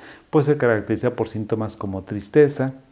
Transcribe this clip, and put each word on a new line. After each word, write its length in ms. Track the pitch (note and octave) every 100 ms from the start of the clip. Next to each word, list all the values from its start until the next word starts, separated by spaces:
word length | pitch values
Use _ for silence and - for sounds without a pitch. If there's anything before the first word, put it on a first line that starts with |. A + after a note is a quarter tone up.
| - - _
pues 160 | D#3 D3
se 100 | C#3+
caracteriza 580 | A#2+ G#2+ G2+ A2 B2
por 140 | A#2+ A2
síntomas 480 | A2 G#2 A2 G#2+ -
como 280 | G2+ F#2+
tristeza, 680 | F#2 G#2 G2+ D3+ D3 C#3+ C3 C3 -